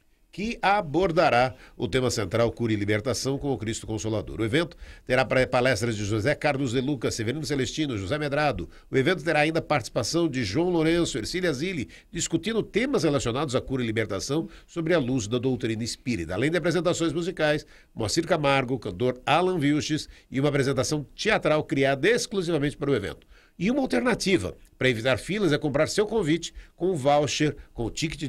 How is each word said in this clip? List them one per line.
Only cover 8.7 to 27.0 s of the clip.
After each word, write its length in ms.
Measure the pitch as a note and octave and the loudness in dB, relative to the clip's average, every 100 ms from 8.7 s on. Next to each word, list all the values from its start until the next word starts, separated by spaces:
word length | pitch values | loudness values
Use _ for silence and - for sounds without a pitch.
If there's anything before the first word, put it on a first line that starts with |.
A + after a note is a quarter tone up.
| - - | -12 -2
O 60 | C3 | 2
evento 260 | D3+ F3+ | 2 2
terá 180 | D#3 D3+ | 2 2
ainda 200 | D3+ D#3+ | 2 2
participação 680 | - D3 - - A2+ E3 E3+ | 0 0 0 -4 0 0 0
de 160 | C3 | 0
João 280 | G#2 A#2+ F3+ | -2 0 2
Lourenço, 480 | E3+ D#3 E3+ E3 B2 | 2 2 2 0 -2
Ercília 340 | G2+ F3 F3+ | -4 -2 -2
Zilli, 340 | B2+ F3+ F3 G2 - - | -2 -2 -4 -6 -10 -12
discutindo 520 | E3+ - E3 G3 A3 | -6 -2 -2 0 -2
temas 420 | - G3+ C4 A#3+ | 0 0 0 2
relacionados 500 | D3+ C#3+ B2 A#2+ D3+ | 2 0 0 -2 -2
à 60 | A#2+ | -2
cura 220 | - C3 | -2 -2
e 40 | A#2 | -2
libertação 640 | G#2+ G2 F#2+ - D3 - - - | -2 -2 -4 -2 -4 -4 -10 -14
sobre 280 | E3+ D#3+ | -6 0
a 40 | F3 | 2
luz 300 | A#2+ C3 G2+ | 2 -2 -2
da 80 | B2 | -2
doutrina 480 | C3 A#2+ A#2 A2 | 0 -2 -2 -4
espírita. 480 | A2+ - C3 G#2+ D#2+ | -6 -6 -4 -4 -2
Além 180 | F#2 C#3+ | -2 0
de 60 | F3 | 0
apresentações 560 | E3+ F3+ E3+ D#3 E3 | 0 0 0 0 0
musicais, 540 | D3+ F3 E3 D3+ D3+ - - - | -2 -4 -2 0 0 -4 -20 -14
Moacir 320 | - G#2+ - D#3+ | -6 -2 0 0
Camargo, 460 | E3+ C#3 C#3 B2 B2+ | 2 4 2 2 -2
o 20 | |
cantor 420 | - F2+ B2 B2+ - | -4 -2 -2 0 2
Alan 320 | D#3 F#3 F3+ | 2 2 2
Vilches 500 | C#3+ D3 - D3+ - - - | 2 2 0 -4 -6 -16 -8
e 100 | B2+ | 0
uma 80 | C#3+ | 2
apresentação 580 | C#3 C3 C3+ B2 D3+ C3 | 2 2 2 0 -2 -4
teatral 480 | - G3+ F#3+ D#3+ D3+ | -4 0 2 2 0
criada 460 | - C#3 C3+ C3+ F3+ | 0 2 2 2 2
exclusivamente 680 | A#3 - G3+ E3+ D#3+ C#3+ - | 2 0 -4 0 0 0 -2
para 120 | C#3+ | 0
o 40 | |
evento. 320 | A#2+ F#2 C2+ - - _ - | 0 0 -8 -18 -20 _ -2
E 120 | F#3 | 0
uma 120 | C#4 | 2
alternativa 760 | B3+ B3 A#3+ G#3 F#3 D#3+ F2+ - - - | 2 2 2 0 2 2 0 -8 -16 0
para 100 | B2+ | 0
evitar 300 | A#2 B2+ A#2 | 2 0 -2
filas 340 | - G3+ F3+ | -2 0 2
é 60 | D3 | 2
comprar 300 | D3+ C3+ D3+ | 0 0 0
seu 180 | - G#3+ | 0 0
convite 480 | A3+ D3+ E3+ - - - | 0 0 0 -2 -14 -18
com 180 | - F3 | -4 -2
um 20 | |
voucher 580 | E3+ | 0